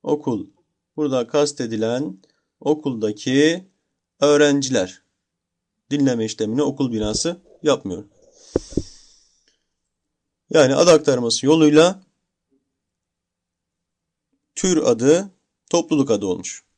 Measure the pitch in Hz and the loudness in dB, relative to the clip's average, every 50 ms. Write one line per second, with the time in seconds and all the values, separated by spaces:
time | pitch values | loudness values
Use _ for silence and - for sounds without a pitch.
0 | - - 147 147 - 139 117 98 85 - _ _ _ _ _ _ _ _ _ 156 | -2 -4 -4 -4 -4 -6 -6 -6 -8 -12 _ _ _ _ _ _ _ _ _ -6
1 | 151 143 131 127 120 120 - 147 147 147 143 - 170 160 113 107 110 113 120 127 | -4 -2 -2 -4 -4 -2 0 0 0 -2 -4 -8 -8 -6 -4 -4 -2 -2 -2 -4
2 | 147 180 185 - _ _ _ _ _ _ _ _ - 143 156 151 - 143 123 110 | -6 -8 -12 -16 _ _ _ _ _ _ _ _ -4 -4 -4 -2 -4 -8 -6 -4
3 | 107 107 107 - - 127 127 139 147 160 170 185 185 _ _ _ _ _ _ _ | -6 -6 -6 -6 -6 -2 2 2 2 2 0 -2 -10 _ _ _ _ _ _ _
4 | _ _ _ _ 139 147 147 147 147 147 143 143 135 127 131 110 92 90 - _ | _ _ _ _ 2 2 4 4 4 4 2 0 -2 -2 -2 -2 -2 -4 -8 _
5 | _ _ _ _ _ _ _ _ _ _ _ _ _ _ _ _ _ _ 139 147 | _ _ _ _ _ _ _ _ _ _ _ _ _ _ _ _ _ _ -2 0
6 | 139 135 123 117 110 110 - - 110 107 113 135 147 143 139 139 139 123 113 107 | 0 0 0 -2 -4 -6 -6 -6 -6 -6 -2 -2 -4 -4 -2 -4 -6 -4 -4 -4
7 | 107 107 110 - - 165 175 - _ _ - _ - 151 135 - - 98 87 90 | -6 -4 -6 -4 -6 -6 -8 -8 _ _ -20 _ -2 -2 -2 -2 -4 -10 -10 -10
8 | 104 _ _ _ _ _ _ _ _ - - - - - - - - - - - | -12 _ _ _ _ _ _ _ _ -6 -6 -6 -6 -4 -8 -8 -8 -8 -18 -20
9 | _ _ _ _ _ _ _ _ _ _ _ _ _ _ _ _ _ _ _ _ | _ _ _ _ _ _ _ _ _ _ _ _ _ _ _ _ _ _ _ _
10 | _ _ _ _ _ _ _ _ _ _ - 165 139 127 139 143 175 175 160 151 | _ _ _ _ _ _ _ _ _ _ 2 4 4 4 4 2 4 6 4 4
11 | 156 - 135 123 120 117 113 - - 135 151 165 156 151 147 151 165 180 190 190 | 4 0 -2 0 -2 -4 -4 -2 2 2 4 4 4 6 6 6 4 4 2 -4
12 | _ _ _ _ _ _ _ _ _ _ _ _ _ _ _ _ _ _ _ _ | _ _ _ _ _ _ _ _ _ _ _ _ _ _ _ _ _ _ _ _
13 | _ _ _ _ _ _ _ _ _ _ _ _ _ _ _ _ _ _ _ _ | _ _ _ _ _ _ _ _ _ _ _ _ _ _ _ _ _ _ _ _
14 | _ _ _ _ _ _ _ _ _ _ _ - - 185 180 156 - 127 120 113 | _ _ _ _ _ _ _ _ _ _ _ -4 -2 0 0 2 2 0 0 2
15 | 120 135 156 175 202 196 _ _ _ _ _ _ _ _ - 170 165 165 165 147 | 4 4 4 4 2 -6 _ _ _ _ _ _ _ _ -2 -2 -2 -2 -2 -2
16 | 135 - 113 101 101 95 90 87 92 - - - _ _ _ | 0 0 0 -2 -2 -4 -6 -6 -8 -14 -16 -16 _ _ _